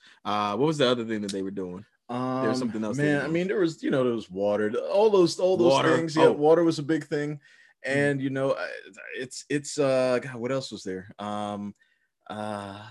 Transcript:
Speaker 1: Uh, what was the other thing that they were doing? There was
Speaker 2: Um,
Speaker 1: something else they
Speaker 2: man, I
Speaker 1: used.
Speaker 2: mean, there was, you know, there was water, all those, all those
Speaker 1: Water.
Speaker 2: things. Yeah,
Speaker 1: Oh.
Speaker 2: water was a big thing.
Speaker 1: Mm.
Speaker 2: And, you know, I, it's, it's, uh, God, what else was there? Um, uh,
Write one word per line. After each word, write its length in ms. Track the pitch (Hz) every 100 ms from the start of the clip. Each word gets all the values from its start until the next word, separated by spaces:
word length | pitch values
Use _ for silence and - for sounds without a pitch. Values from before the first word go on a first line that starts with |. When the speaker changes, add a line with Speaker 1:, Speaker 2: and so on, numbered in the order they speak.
| _ _
Speaker 1:
Uh, 320 | 101 104 104 104
what 100 | 151
was 120 | 147
the 80 | 123
other 160 | 123
thing 160 | 113 110
that 80 | 101
they 100 | 98
were 80 | 95
doing? 320 | 98 90 92 - _ -
There 60 | 123
was 300 | 127 127 -
Speaker 2:
Um, 60 | 127
Speaker 1:
something 260 | 120 107
else 140 | 107 131
they 80 |
Speaker 2:
man, 120 | 147 143
I 20 |
Speaker 1:
used. 80 | 139
Speaker 2:
mean, 120 | 170 185
there 120 | 220
was, 220 | 165 156
you 80 | -
know, 120 | 135
there 120 | 127
was 160 | 113 -
water, 420 | 92 101 104 107 120 -
all 180 | 190 220
those, 280 | 196 170 -
all 180 | 185 190
those 140 | 175
Speaker 1:
Water. 240 | 135 160 165
Speaker 2:
things. 200 | 165 151
Yeah, 80 | 160
Speaker 1:
Oh. 60 |
Speaker 2:
water 320 | 143 151 165
was 140 | 165 156
a 40 |
big 220 | 143 160 143
thing. 300 | 147 147 147 _ _ _ _ 131
Speaker 1:
Mm. 40 | 139
Speaker 2:
And, 260 | 143 139
you 80 | 135
know, 240 | 135 135
I, 120 | - 82 53 85 - 57 98
it's, 260 | 127 - -
it's, 300 | 147 143 -
uh, 400 | 135 131 127 123
God, 140 | 135 120
what 140 | 123
else 220 | 135 -
was 100 | 104
there? 280 | 98 92 101 -
Um, 560 | 104 104 104 104 101 - _ _ _ _ -
uh, 520 | 107 107 104 101 101 107